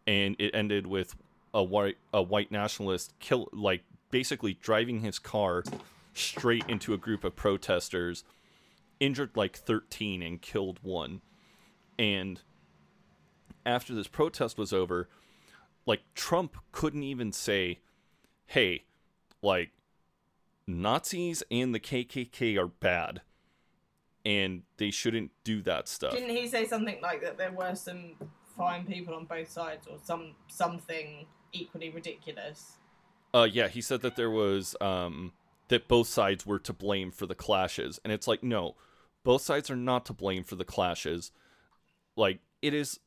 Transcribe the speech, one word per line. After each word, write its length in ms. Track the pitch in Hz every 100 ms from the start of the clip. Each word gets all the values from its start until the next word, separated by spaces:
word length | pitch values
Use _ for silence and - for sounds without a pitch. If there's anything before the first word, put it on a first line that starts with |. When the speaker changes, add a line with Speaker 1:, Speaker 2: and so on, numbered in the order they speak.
| -
Speaker 1:
and 300 | 101 98 104
it 160 | 104
ended 320 | 107 107 101 95
with 300 | 95 92 - _ _ _ 110
a 80 |
white, 340 | 92 104 101 - -
a 80 | 104
white 300 | 90 104 104
nationalist 640 | 104 104 - 98 90 - -
kill, 300 | - 127 -
like, 320 | 104 101 90 _ - -
basically 420 | 127 127 143 107
driving 460 | 92 - 107 120 113
his 180 | 110 -
car 460 | - 107 98 87 - - - - -
straight 520 | - - - 120 117 -
into 260 | 107 -
a 40 | 104
group 260 | 110 104
of 120 | 92 -
protesters, 880 | 104 98 - 90 - 90 87 85 - _ _ _ _ _ _ -
injured, 320 | 139 135 131 113
like, 200 | 98 -
thirteen 680 | - 110 - - 107 92
and 200 | 85 87
killed 380 | - 110 95 87
one. 400 | 95 90 69 92 _ _ _ _ _ _ _ -
And 440 | 107 98 95 90 _ _ _ _ _ _ _ _ _ _ _ - 120
after 280 | 123 -
this 140 | 113 95
protest 500 | - 156 - 120 -
was 160 | 101
over, 340 | 95 90 87 87 _ _ _ _ - _ _ -
like, 160 | 107 _ -
Trump 420 | - 170 170 - -
couldn't 300 | - 156 147
even 280 | 139 131 113
say, 480 | 98 - 101 90 87 _ _ _ _ _ _ -
"Hey, 380 | 139 101 76 _ _ _ _ _ -
like, 300 | 101 90 87 _ _ _ _ _ _ _ _ _ -
Nazis 760 | 87 101 139 - 180 175 165 -
and 240 | 117 127
the 60 | 113
K 240 | - 127
K 220 | 120 135 120
K 320 | - 120 101
are 100 | 90
bad, 540 | - 92 87 80 90 - _ _ _ _ _ _ _ _ _ 107
and 380 | 104 95 92 - -
they 140 | 104
shouldn't 400 | - 120 113 101 _
do 180 | - 110
that 260 | 92 78 -
stuff." 240 | - 69
Speaker 2:
Didn't 160 | - 247
he 180 | 240 240
say 180 | 233 226
something 340 | 226 214 196
like 200 | 175 220
that 160 | 175 -
there 140 | 185
were 240 | 185 185 190
some 400 | - 180 170 160 160 - _ -
fine 280 | 180 175 180
people 280 | 180 175
on 120 | 160 160
both 240 | 165 160
sides, 360 | - 165 156 -
or 100 | 151
some, 320 | - 165 160 - -
something 800 | - 170 170 - 160 151 147 151 _ _
equally 380 | 185 175 165 160
ridiculous? 880 | 165 165 147 - 104 123 151 - - _ _ _ _ _
Speaker 1:
Uh, 140 | 120 113
yeah, 180 | 110 104
he 140 | 123
said 200 | - 127
that 140 | 123 127
there 160 | 117
was, 440 | 110 101 98 92 -
um, 540 | 101 92 87 76 90 - _ _ -
that 200 | 120 -
both 200 | 120 113
sides 380 | - 101 98 101
were 140 | 101
to 140 | -
blame 380 | 92 101 98 92
for 140 | - 92
the 100 | 92
clashes, 640 | - 98 92 - 62 -
and 80 | -
it's 160 | 107 -
like, 160 | 107
no, 320 | 123 110 85 - _ _ _ _
both 180 | 127 131
sides 300 | - 147 -
are 40 | 127
not 280 | 123 123 -
to 80 |
blame 300 | 104 95 92
for 120 | 87 92
the 100 | 92
clashes. 680 | - 90 82 76 85 - _ _ _ _ _ _ _ _ -
Like, 240 | 101 95 _ -
it 120 | 147
is, 260 | 147 139 -